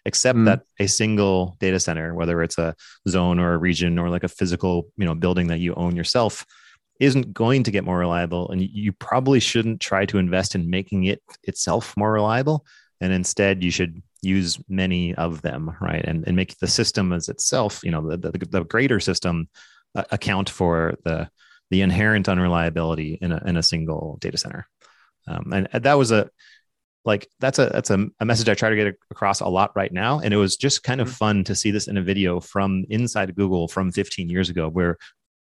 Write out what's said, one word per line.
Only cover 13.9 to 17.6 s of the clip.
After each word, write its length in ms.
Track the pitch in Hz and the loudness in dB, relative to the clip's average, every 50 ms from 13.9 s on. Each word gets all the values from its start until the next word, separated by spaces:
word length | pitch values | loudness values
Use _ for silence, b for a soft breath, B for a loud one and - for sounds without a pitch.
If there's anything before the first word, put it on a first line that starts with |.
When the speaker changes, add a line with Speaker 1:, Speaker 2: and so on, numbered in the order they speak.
| 82 87 - _ _ - | -4 -10 -20 _ _ -6
Speaker 1:
use 360 | - 92 95 98 90 82 80 - - - | -2 0 2 2 2 0 -4 -6 -8 -6
many 480 | 95 92 92 92 90 87 87 87 85 | -2 0 0 0 0 0 0 -2 -2
of 260 | - 82 85 82 76 | -2 -2 -4 -4 -4
them, 340 | - 73 65 69 80 80 82 - | -6 -6 -6 -6 -8 -8 -6 -6
right? 240 | 92 85 80 82 82 | -4 -4 -2 -2 -2
And, 200 | 82 80 82 80 | -2 -2 -2 0
and 100 | - 90 | 0 0
make 220 | 90 92 - - - | 0 0 -2 -4 -6
the 100 | 92 87 | -4 -2
system 440 | - - 110 - - 107 95 90 | 0 0 0 0 0 0 0 0
as 160 | 87 85 80 - | 0 -2 -4 -6
itself, 520 | - - - - - 131 | -4 -4 -4 -2 0 0